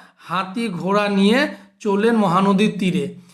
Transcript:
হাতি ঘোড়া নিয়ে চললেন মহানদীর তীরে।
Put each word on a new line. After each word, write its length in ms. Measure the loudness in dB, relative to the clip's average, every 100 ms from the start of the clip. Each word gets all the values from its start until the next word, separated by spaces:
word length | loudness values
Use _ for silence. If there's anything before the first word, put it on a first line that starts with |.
| -20 _
হাতি 500 | -8 -6 -6 -6 -6
ঘোড়া 420 | -6 -2 0 0
নিয়ে 380 | 2 4 2 0 -6 -20 _
চললেন 360 | -4 0 2 2
মহানদীর 600 | 2 2 2 2 2 0
তীরে। 360 | -2 -2 -4 -10 -20